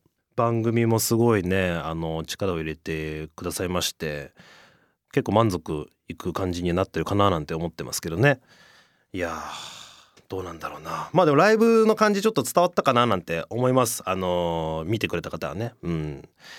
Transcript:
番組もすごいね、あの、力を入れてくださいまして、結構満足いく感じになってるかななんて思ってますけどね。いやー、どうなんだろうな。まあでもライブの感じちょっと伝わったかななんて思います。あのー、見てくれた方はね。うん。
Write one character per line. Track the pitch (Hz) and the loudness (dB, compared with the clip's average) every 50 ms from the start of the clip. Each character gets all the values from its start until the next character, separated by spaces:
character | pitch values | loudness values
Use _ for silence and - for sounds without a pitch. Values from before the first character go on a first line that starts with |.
| _ _ _ _ _ _ _ | _ _ _ _ _ _ _
番 | - 117 117 117 113 | 0 0 2 0 0
組 | 110 117 113 117 117 | 0 2 2 2 4
も | 113 113 113 | 4 2 2
す | - - 117 | 2 2 2
ご | 113 117 120 113 101 | 4 4 4 4 4
い | |
ね、 | 87 90 95 95 92 90 | 2 2 0 2 2 0
あ | 85 82 76 80 82 | 0 -2 -4 -4 -6
の、 | 82 82 80 80 80 80 | -4 -4 -4 -4 -6 -6
力 | - - - 101 95 87 | -8 -8 -4 -4 -4 -2
を | 80 | -4
入 | 80 | -4
れ | 78 78 | -6 -8
て | - - - 80 78 78 78 78 78 78 80 - | -8 -8 -6 -6 -4 -4 -6 -6 -8 -10 -12 -12
く | - 87 | -10 -8
だ | 87 | -8
さ | 80 - 95 | -6 -4 -4
い | 87 | -2
ま | 92 87 | -2 -2
し | 82 - - | -2 -4 -4
て、 | - - 78 73 73 71 - - - - - - - - _ _ _ _ _ _ _ _ _ - | -6 -6 -6 -6 -8 -10 -14 -18 -20 -20 -20 -20 -20 -20 _ _ _ _ _ _ _ _ _ -4
結 | 139 123 | -4 -2
構 | - 98 | 2 4
満 | 110 117 110 | 4 4 4
足 | 90 78 - - 80 73 71 - _ _ _ - | 2 -2 -4 -6 -6 -6 -6 -10 _ _ _ -16
い | 85 | -14
く | - - 90 | -10 -8 -8
感 | 82 - 95 92 85 | -4 -4 -4 -4 -4
じ | 87 90 | -2 -2
に | 87 | 0
な | 85 92 95 | 0 0 0
っ | - | 0
て | - 82 | -2 -4
る | 80 | -4
か | - 104 | 0 2
な | 101 101 101 | 4 4 4
な | 90 80 | 2 2
ん | 76 | -2
て | - 80 | -4 -6
思 | 80 85 85 | -6 -6 -6
っ | |
て | - - 71 | -8 -10 -10
ま | 60 | -8
す | - - | -8 -8
け | - 85 | -6 -4
ど | 80 | -2
ね。 | 90 123 143 135 - _ _ _ _ _ _ _ _ _ _ _ _ _ _ | 2 2 2 2 2 _ _ _ _ _ _ _ _ _ _ _ _ _ _
い | - 92 | -8 -6
や | 87 82 | -6 -4
ー、 | 80 78 76 - - - - - - - - - - - - _ _ _ _ - | -6 -8 -10 -10 -12 -12 -14 -14 -16 -18 -20 -20 -20 -20 -20 _ _ _ _ -12
ど | 98 95 | -10 -10
う | 92 | -8
な | 87 85 | -10 -10
ん | 80 | -12
だ | 80 - | -12 -12
ろ | - - | -12 -12
う | |
な。 | - - - - - - | -10 -8 -8 -8 -8 0
ま | - 170 185 | 2 4 4
あ | |
で | 156 | 6
も | 139 | 6
ラ | 143 180 214 | 6 6 6
イ | 220 214 | 6 6
ブ | 226 233 226 220 220 | 6 6 6 6 6
の | 220 214 214 | 4 4 4
感 | 214 208 208 | 4 2 2
じ | 202 | 2
ち | 196 220 | 0 0
ょ | |
っ | 214 | 0
と | 143 127 | 0 -2
伝 | - - 175 | 0 2 2
わ | 175 175 | 2 2
っ | - | 2
た | - | 2
か | - 139 127 | 2 4 4
な | 120 120 | 4 4
な | 120 101 92 | 4 2 0
ん | |
て | 82 - 82 80 - - | 0 -2 -4 -4 -4 -4
思 | 104 117 123 127 | -4 0 0 2
い | 127 | 4
ま | 131 123 117 | 4 2 2
す。 | - - - | 0 -4 -6
あ | 92 95 | -4 -4
の | 92 92 90 90 87 87 85 82 82 80 80 80 80 80 | -2 0 0 0 0 0 0 -2 -2 -2 -2 -4 -4 -4
ー、 | 87 | -4
見 | 113 110 | -2 -2
て | 107 85 | -2 -2
く | - 87 | -2 -4
れ | |
た | 82 95 | -6 -6
方 | - 82 - 73 | -8 -8 -8 -8
は | 76 | -6
ね。 | 95 117 120 - _ - | -6 -8 -8 -10 _ -8
う | 85 | -6
ん。 | 85 80 76 76 71 67 - - _ _ - - - | -4 -4 -4 -6 -8 -10 -14 -18 _ _ -20 -20 -20